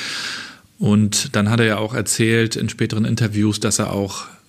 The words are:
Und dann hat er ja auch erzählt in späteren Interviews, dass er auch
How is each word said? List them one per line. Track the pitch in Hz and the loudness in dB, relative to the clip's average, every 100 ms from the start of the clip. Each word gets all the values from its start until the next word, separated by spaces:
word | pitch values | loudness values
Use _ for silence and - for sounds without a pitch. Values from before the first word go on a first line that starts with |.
| - - - - - - _ - | -10 -8 -8 -8 -12 -18 _ -2
Und | 104 104 104 - - - | 2 4 4 0 -2 0
dann | 104 | 2
hat | 117 | 2
er | 113 | 2
ja | 104 | 2
auch | 110 | -2
erzählt | 120 98 - 113 113 113 - | -4 -2 0 2 2 2 -2
in | 107 | -4
späteren | - 110 110 117 | -2 -2 0 0
Interviews, | 117 113 104 107 104 | 2 0 2 0 2
dass | 113 - | 0 0
er | 101 | -2
auch | 95 98 - - - | -2 -4 -6 -12 -18